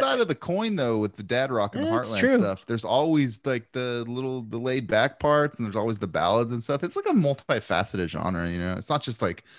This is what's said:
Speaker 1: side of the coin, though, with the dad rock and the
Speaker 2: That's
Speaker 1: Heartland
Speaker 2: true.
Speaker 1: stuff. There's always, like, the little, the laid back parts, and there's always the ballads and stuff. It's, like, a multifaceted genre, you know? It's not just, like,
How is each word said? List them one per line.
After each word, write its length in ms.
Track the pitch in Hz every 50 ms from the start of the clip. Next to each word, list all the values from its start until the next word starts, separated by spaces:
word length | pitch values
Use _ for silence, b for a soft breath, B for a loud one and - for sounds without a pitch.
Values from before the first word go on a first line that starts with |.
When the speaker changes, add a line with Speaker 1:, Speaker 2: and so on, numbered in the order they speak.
| 269
Speaker 1:
side 160 | 269 269 247
of 80 | 233 175
the 60 | 151
coin, 420 | - - - 170 196 220 226 208
though, 220 | 175 135 120 113 107
with 160 | 104 104 -
the 80 | - 104
dad 280 | 90 120 123 135 131
rock 240 | 127 113 101 101 -
and 120 | - 294
the 40 | 320
Speaker 2:
That's 220 | 330 - - - -
Speaker 1:
Heartland 60 | -
Speaker 2:
true. 200 | - 269 269 247
Speaker 1:
stuff. 280 | - 101 95 - -
There's 180 | - 117 113 110
always, 560 | - 113 127 151 165 160 151 139 123 110 - -
like, 240 | 139 131 120 113 _ -
the 320 | 131 127 123 120 120 117 117
little, 340 | 120 127 131 131 131 127 117
the 160 | 107 113 117
laid 280 | 120 127 131 135 123 98
back 300 | 110 107 117 139 - -
parts, 400 | - 147 147 147 147 147 - -
and 60 | 117
there's 100 | 107 98
always 220 | 110 104 117 113 98
the 80 | 107
ballads 460 | 92 78 80 80 87 104 113 120 117 123
and 100 | 120 113
stuff. 200 | - 139 143 -
It's, 120 | 359 -
like, 100 | 392 403
a 40 | 415 339
multifaceted 960 | 226 160 143 139 - - - 151 110 - - 95 82 95 - - 98 90 82
genre, 400 | - 78 82 90 92 85 85 85
you 80 | 85 87
know? 160 | 87 90 92
It's 160 | 92 95 -
not 120 | 147 147 -
just, 200 | - 117 - 117
like, 220 | 92 87 - - b b